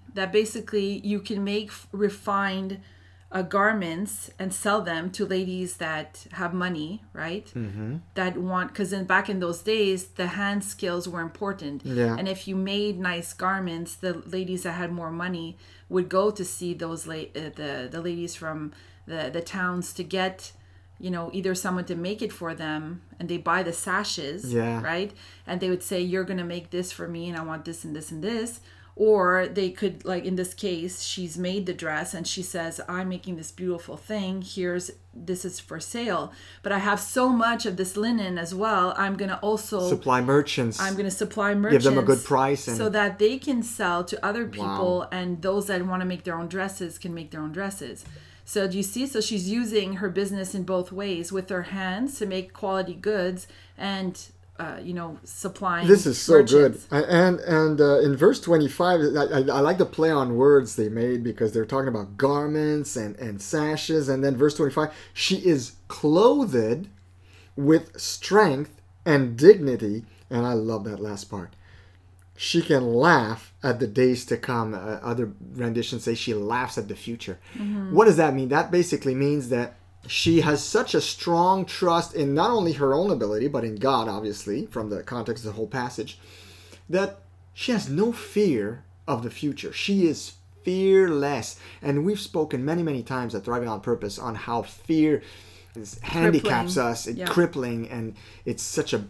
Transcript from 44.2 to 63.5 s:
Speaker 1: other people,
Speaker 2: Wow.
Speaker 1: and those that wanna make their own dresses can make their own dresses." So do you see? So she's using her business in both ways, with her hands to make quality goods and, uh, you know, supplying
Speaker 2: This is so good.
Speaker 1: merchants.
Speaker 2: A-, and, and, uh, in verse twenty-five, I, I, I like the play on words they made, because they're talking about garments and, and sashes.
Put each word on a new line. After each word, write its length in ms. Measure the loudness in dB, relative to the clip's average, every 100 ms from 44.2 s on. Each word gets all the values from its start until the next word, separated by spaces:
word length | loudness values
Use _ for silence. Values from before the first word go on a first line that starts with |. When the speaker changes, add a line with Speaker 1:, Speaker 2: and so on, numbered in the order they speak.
Speaker 1:
other 220 | -4 -2 -6
people, 540 | -4 -2 0 2 0
Speaker 2:
Wow. 100 | -2
Speaker 1:
and 300 | -4 -4 -2
those 260 | 0 0 0
that 160 | -2 -2
wanna 180 | -2 -2
make 200 | -4 -6
their 100 | -6
own 140 | -6
dresses 480 | -4 -6 -6 -10 -8
can 140 | -10
make 180 | -10 -10
their 100 | -8
own 120 | -8
dresses." 500 | -6 -6 -8 -10 -12 -16 -20 -20 -20
So 240 | -6 -2 0
do 80 | -2
you 80 |
see? 240 | -4 -4 -4
So 140 | -2
she's 280 | -2 -2 -2
using 440 | -2 0 0 -2
her 160 | -4 -4
business 440 | -2 -2 -4 -6
in 100 | -4
both 280 | -2 -2 -2
ways, 400 | -6 -4 -4 -4
with 180 | -6 -4
her 140 | -6
hands 560 | -4 -4 -4 -2 -4 -4
to 60 | -4
make 260 | -4 -6
quality 420 | -6 -2 -2 -2 -4
goods 520 | -2 0 0 -4 -10 -20 -20 -8
and, 420 | -6 -4 -6 -8 -14 -20 -18 -12
uh, 180 | -10 -10
you 100 | -8
know, 260 | -8 -8 -12
supplying 640 | -14 -8 -8 -4 -2 4 8
Speaker 2:
This 180 | 8 6
is 140 | 0
so 240 | 8 10
good. 300 | 10 8 8
Speaker 1:
merchants. 140 | 4 -2
Speaker 2:
A-, 180 | 0 4
and, 300 | 6 6 4
and, 380 | 2 4 6 6
uh, 200 | 8 8
in 180 | 6 6
verse 240 | 6 6
twenty-five, 580 | 4 4 4 2 4 4 4 2
I, 80 |
I, 140 | 2 2 4 4
I 20 |
like 160 | 4 4
the 80 | 2
play 260 | 2 4
on 240 | 4 2 6
words 400 | 8 8 6 0
they 140 | -2
made, 340 | 0 0 0
because 300 | -2 0 0
they're 120 | 0 0
talking 140 | 0 0
about 300 | -2 -4 0
garments 800 | 2 2 0 0 0 0 -2 -6
and, 180 | -6 -8
and 240 | -8 -8
sashes. 680 | -4